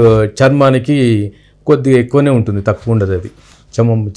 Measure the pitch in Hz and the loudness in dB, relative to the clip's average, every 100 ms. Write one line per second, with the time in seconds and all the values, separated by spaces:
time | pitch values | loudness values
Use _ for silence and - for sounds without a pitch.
0 | 117 110 104 - 135 143 135 131 120 143 | 4 2 0 0 0 2 2 0 -2 0
1 | 120 107 104 - _ _ - 139 135 127 | 0 0 -4 -12 _ _ -2 0 2 0
2 | 123 143 143 123 110 101 101 98 117 113 | 2 0 0 0 -2 -4 -4 -4 -2 -2
3 | 98 90 - - _ _ _ - 117 113 | -2 -4 -8 -18 _ _ _ -2 -2 -2
4 | 104 | -4